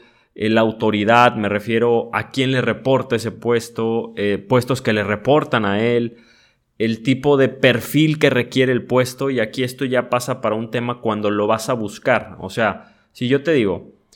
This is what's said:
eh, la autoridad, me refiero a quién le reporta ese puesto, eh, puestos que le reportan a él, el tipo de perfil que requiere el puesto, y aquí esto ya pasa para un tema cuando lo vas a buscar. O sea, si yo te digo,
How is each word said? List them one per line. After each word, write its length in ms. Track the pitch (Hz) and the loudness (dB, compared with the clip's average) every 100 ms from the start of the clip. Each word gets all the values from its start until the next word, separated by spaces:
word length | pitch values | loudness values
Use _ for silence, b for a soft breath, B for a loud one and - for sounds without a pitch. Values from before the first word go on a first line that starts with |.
| b b b - | b b b -6
eh, 120 | 110 | 0
la 120 | 110 | 2
autoridad, 720 | 113 107 110 104 104 120 123 | 2 0 0 0 4 6 6
me 140 | 113 104 | 4 -2
refiero 600 | 101 117 113 120 117 113 | -2 0 0 2 2 0
a 180 | 110 - | -4 -4
quién 220 | 135 131 | -2 0
le 100 | 127 | 0
reporta 540 | 113 104 131 131 127 113 | 0 -2 2 0 2 -4
ese 160 | 110 | -4
puesto, 800 | 101 117 117 113 - 113 113 - - | -6 0 0 -2 -4 -2 -2 -4 -4
eh, 220 | 104 98 | -2 -2
puestos 440 | - 127 120 127 | 0 0 2 -2
que 100 | 123 | 0
le 100 | 107 | 0
reportan 640 | 98 104 127 147 147 120 | 0 -2 2 2 2 -2
a 200 | 104 101 | 0 0
él, 340 | 117 120 117 113 b b b b _ - | 2 0 -2 -8 b b b b _ -4
el 240 | 113 113 | -4 -2
tipo 340 | 135 131 143 139 | -2 0 2 4
de 120 | 131 | 2
perfil 720 | 131 131 117 - 143 156 151 | 2 2 2 0 2 2 2
que 100 | 143 | 2
requiere 400 | 120 120 131 131 | 2 0 0 0
el 140 | 123 | 0
puesto, 460 | 123 127 123 - 139 | 0 0 0 -2 -4
y 100 | 123 | -2
aquí 240 | 110 - | -4 -4
esto 200 | 123 127 | -6 -4
ya 240 | 135 123 120 | -2 -2 0
pasa 320 | 123 123 127 | -2 -4 -4
para 140 | 110 | -2
un 160 | 110 117 | -4 -4
tema 300 | 120 120 120 | -6 -6 -6
cuando 280 | 117 107 104 | -4 -2 0
lo 200 | 104 104 | 0 0
vas 200 | 110 - | 0 -2
a 40 | |
buscar. 640 | 123 104 - 139 117 - - | -4 -6 -6 0 0 -2 -14
O 120 | 90 | -10
sea, 440 | - 107 90 - _ _ | -2 -2 -2 -12 _ _
si 160 | - 123 | -8 -2
yo 160 | 135 | 0
te 100 | 135 | 2
digo, 380 | 147 107 85 - _ _ | 0 0 -2 -10 _ _